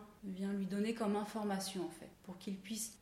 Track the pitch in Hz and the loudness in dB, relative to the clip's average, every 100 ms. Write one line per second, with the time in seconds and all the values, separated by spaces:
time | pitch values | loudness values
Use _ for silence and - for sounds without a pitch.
0 | - - 202 185 196 202 190 202 214 233 | -8 -10 -6 -2 0 2 2 2 2 4
1 | 214 208 214 226 208 190 190 190 170 - | 4 4 2 0 2 2 0 0 -2 -4
2 | - - - 185 - 190 190 220 - - | -14 -14 -12 -8 -4 -4 -4 -4 -4 -6